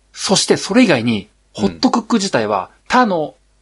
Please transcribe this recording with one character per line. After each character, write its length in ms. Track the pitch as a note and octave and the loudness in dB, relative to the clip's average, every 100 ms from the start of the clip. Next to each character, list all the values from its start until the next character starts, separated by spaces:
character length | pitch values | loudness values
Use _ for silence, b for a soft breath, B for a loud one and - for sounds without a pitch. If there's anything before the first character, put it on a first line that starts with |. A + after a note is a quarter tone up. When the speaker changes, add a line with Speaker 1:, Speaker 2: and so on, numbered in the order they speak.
| _ | _
Speaker 1:
そ 220 | - - | -8 -2
し 120 | F#3 - | 0 2
て 100 | E3+ | 0
そ 180 | - | 0
れ 80 | G3+ | 2
以 40 | A#3+ | 4
外 160 | C#3+ | 2
に、 240 | A2+ A2 F2 _ _ - | 0 -4 -6 _ _ -4
Speaker 2:
う 40 | |
ん。 20 | |
Speaker 1:
ホ 60 | G3+ | -4
ッ 100 | E2 | 0
ト 120 | B3+ | 0
ク 80 | - | 0
ッ 20 | |
ク 140 | - A#3 | -2 -2
自 160 | F#3+ | 0
体 160 | C3+ G#2+ | -2 -2
は 220 | G2+ F#2 _ - | -2 -4 _ -2
他 180 | B3+ A#3+ | 0 2
の 280 | F3+ D3+ - _ _ | 0 -4 -10 _ _